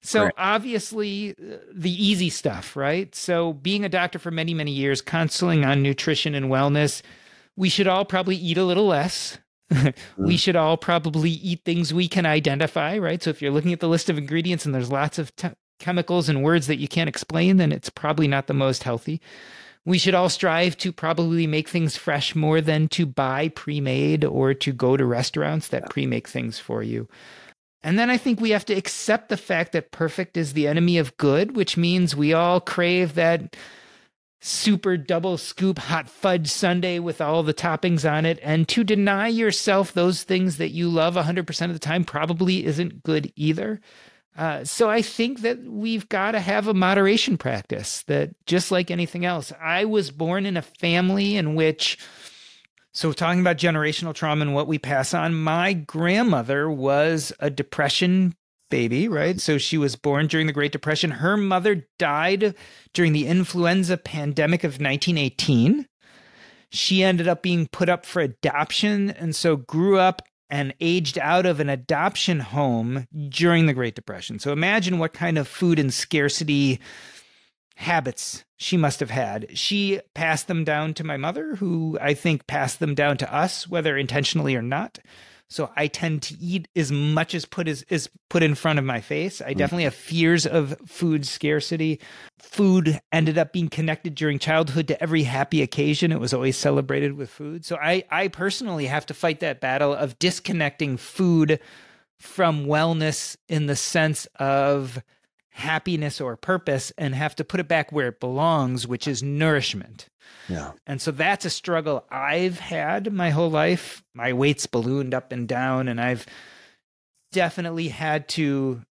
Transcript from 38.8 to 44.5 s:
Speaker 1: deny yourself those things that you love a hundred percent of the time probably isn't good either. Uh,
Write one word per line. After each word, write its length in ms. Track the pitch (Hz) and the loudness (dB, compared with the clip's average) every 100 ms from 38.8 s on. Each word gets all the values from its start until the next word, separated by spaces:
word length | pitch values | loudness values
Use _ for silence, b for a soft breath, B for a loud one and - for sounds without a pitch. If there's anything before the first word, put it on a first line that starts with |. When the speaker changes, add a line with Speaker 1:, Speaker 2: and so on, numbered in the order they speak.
Speaker 1:
deny 440 | 208 214 202 196 220 | 2 4 4 2 0
yourself 640 | 226 220 - - 196 190 | 2 2 0 2 2 2
those 300 | - 175 175 | 2 2 2
things 340 | - 185 185 147 | 0 0 2 0
that 120 | 160 | -4
you 180 | 160 170 | 0 0
love 280 | 165 160 180 | 2 2 2
a 60 | |
hundred 240 | 156 175 170 | 0 -2 -4
percent 240 | 165 170 | -4 -4
of 40 | 165 | -4
the 100 | 147 | -2
time 180 | 170 | 0
probably 600 | 170 151 156 165 185 185 - | 0 -2 -2 0 2 2 0
isn't 380 | 147 175 - | -2 -4 -6
good 280 | - 156 143 - | -2 -2 -2 -2
either. 460 | 151 160 214 214 B B B B B - | -2 0 -2 -6 B B B B B -6
Uh, 260 | 160 | -6